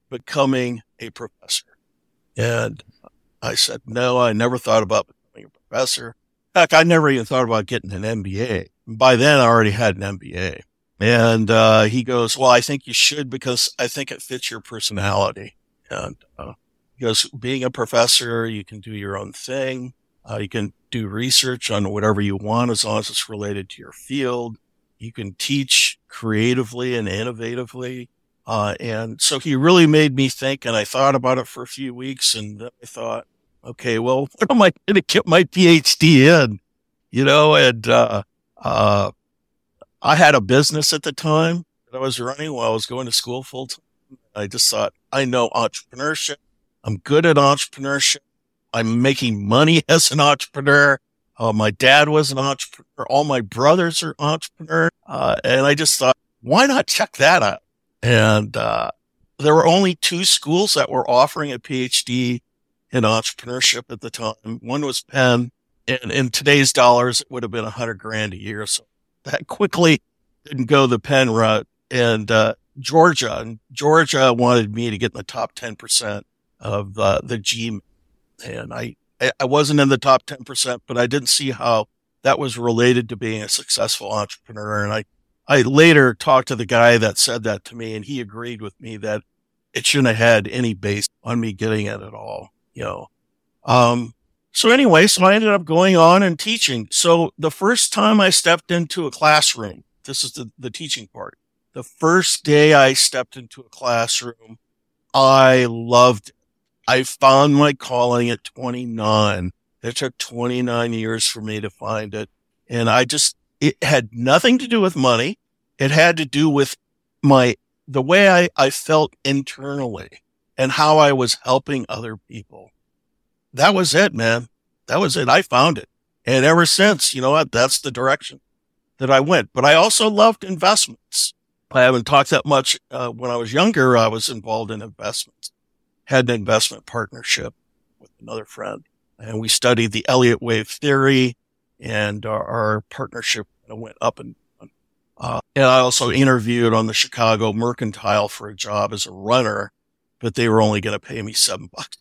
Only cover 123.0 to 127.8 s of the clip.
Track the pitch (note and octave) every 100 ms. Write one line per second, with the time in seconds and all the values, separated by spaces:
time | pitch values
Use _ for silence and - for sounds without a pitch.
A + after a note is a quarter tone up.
123 | _ _ _ _ _ - E3 G3 F3 D3
124 | G3 C3 A2+ A#2 A#2+ _ _ _ - C#3+
125 | F#3+ B2+ B2 D3+ F#3+ B2 E3+ C3+ - _
126 | _ _ - C3 C#3 E3 E3 - G3+ F3+
127 | - C3+ C3 D3+ C#3+ A#2 C3 -